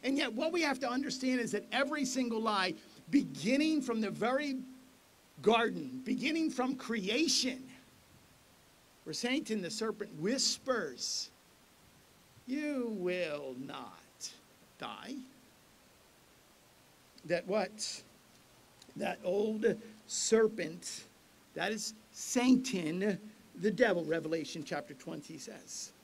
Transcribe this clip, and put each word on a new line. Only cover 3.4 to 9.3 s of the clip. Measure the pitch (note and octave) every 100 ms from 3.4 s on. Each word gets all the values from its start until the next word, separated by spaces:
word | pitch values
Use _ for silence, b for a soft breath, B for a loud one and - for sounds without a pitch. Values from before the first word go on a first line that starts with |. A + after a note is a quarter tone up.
| E3 C4+ D#4 D#4
from | - A3+
the | G#3+
very | D3 G#3+ C4+ D4 C4 - - - - - - - -
garden, | C#3+ A3+ A3+ F3+ C#3 - -
beginning | - C#4 D#4+ D#4
from | - B3+ -
creation, | - A3+ F#3 A#3 D#4+ - B3+ - - - - - - - - - - - - - - -
where | - D#3
Satan | A#3+